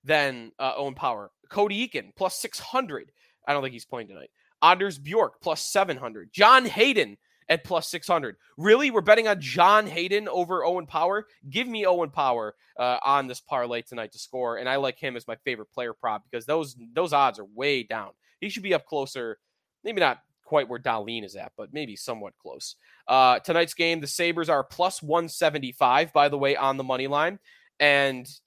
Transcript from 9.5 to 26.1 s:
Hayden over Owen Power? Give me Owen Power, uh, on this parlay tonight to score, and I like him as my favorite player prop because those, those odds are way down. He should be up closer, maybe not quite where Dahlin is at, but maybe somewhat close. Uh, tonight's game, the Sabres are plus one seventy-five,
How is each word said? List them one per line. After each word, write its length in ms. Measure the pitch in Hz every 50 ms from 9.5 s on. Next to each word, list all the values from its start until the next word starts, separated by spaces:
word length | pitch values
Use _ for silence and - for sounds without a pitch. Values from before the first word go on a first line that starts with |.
| 123 175 175 196 208 214 214
Hayden 400 | 180 160 170 175 185 196 208 214
over 360 | 190 - 180 175 165 185 170 135
Owen 220 | 170 180 180 160
Power? 420 | 143 - 156 165 180 196 214 208 _ _ _ - 139
Give 180 | 131 214 247
me 180 | 247 226 220 202
Owen 240 | 185 180 175 165 147
Power, 460 | - 156 143 131 123 117 110 107 - _ _ _ _
uh, 220 | - 123 123 123 - -
on 240 | 139 139 139 131
this 140 | 127 123 -
parlay 400 | - - 147 127 123 120 120 117
tonight 300 | 113 - 127 117 110 104 -
to 60 | -
score, 380 | - - - 127 123 117 117
and 120 | - 123 127
I 60 | 135
like 200 | 139 139 131 123
him 180 | - - 135 123
as 120 | 117 -
my 80 | - 113 - _
favorite 280 | 135 123 107 104 - _
player 200 | 135 123 117 107
prop 300 | - - 113 107 101 - _
because 160 | - 117 113
those, 300 | 139 151 165 151 135 123 123 117 117 120
those 180 | 156 180 160
odds 280 | 147 139 139 127 101 110
are 60 | 101
way 380 | 101 104 117 135 143 139 127 113
down. 280 | - 113 110 101 95 - _ _ _ _ _
He 100 | - 208
should 140 | - 226 190
be 100 | 202 175
up 120 | 151 -
closer, 540 | _ 160 143 135 - - 131 120 113 104 - _ _ _ _ _ _ _ _ -
maybe 160 | 214 208 196
not 200 | 165 135 123 - _ _ _ _ _
quite 240 | - 151 147 131 113
where 100 | 123 120
Dahlin 460 | 131 131 113 110 101 113 117 113 104
is 100 | 92 92
at, 160 | 98 - - -
but 160 | - 107 - 135
maybe 220 | 156 147 117 101
somewhat 380 | - - - 117 110 101 95 - _
close. 340 | - 80 64 - - - - _ _ _ _ _ _
Uh, 320 | - 131 135 131 127 123 -
tonight's 340 | - - 160 170 165 160 -
game, 260 | - 165 165 170 160
the 80 | 143
Sabres 420 | 139 - - 170 170 165 170 160 160
are 140 | 156 139 131
plus 380 | - - - 175 190 - -
one 260 | 160 147 160 170 170
seventy-five, 840 | 160 - - 170 156 147 147 131 123 120 - 139 123 127 143 170 156